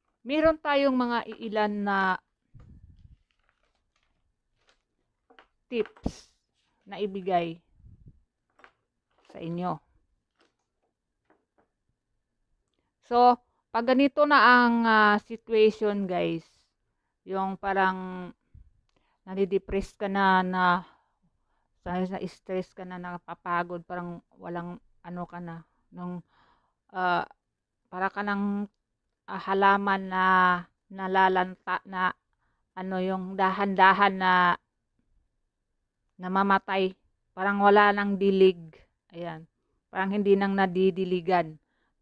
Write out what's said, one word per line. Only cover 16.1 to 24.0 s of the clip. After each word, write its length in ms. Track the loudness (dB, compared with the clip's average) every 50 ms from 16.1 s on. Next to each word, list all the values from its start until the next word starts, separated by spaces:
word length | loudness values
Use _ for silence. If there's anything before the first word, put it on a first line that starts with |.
guys, 360 | -4 -2 -2 -2 -4 -6 -8 _ _ _ _ _ _ _ _ _ _ _ _ _ _ _ _
yung 320 | -10 -6 -6 -6 -6 -8
parang 760 | -8 -6 -4 -2 0 0 0 -2 -4 -8 -12 -12 -12 -14 -16 -18 _ _ _ _ -20 -20 _ _ _ _ _ _ _ _ _ _ _ _
nadidepress 720 | -10 -4 -4 -2 -2 -2 -4 -4 -4 -6 -6 -6 -6 -10
ka 160 | _ -8 -4
na, 320 | -2 2 2 4 4 4 2
na, 400 | 0 -2 0 2 2 2 0 -2 -8 _ _ _ _ _ _ _ _ _ _ _ _ _ _ _ _ _ _ _
na 320 | -8 -6 -6 -6 -6 -6 -10 -12
stress 480 | -12 -14 _ _ -8 -8 -8 -8 -10 _
ka 80 | -20 -18
na, 160 | -16 -16 -14
napapagod, 880 | -14 -14 -14 -14 -16 -18 -20 -14 _ -4 -4 -4 -4 -4 -8 -12 -12
parang 320 | -10 -10 -10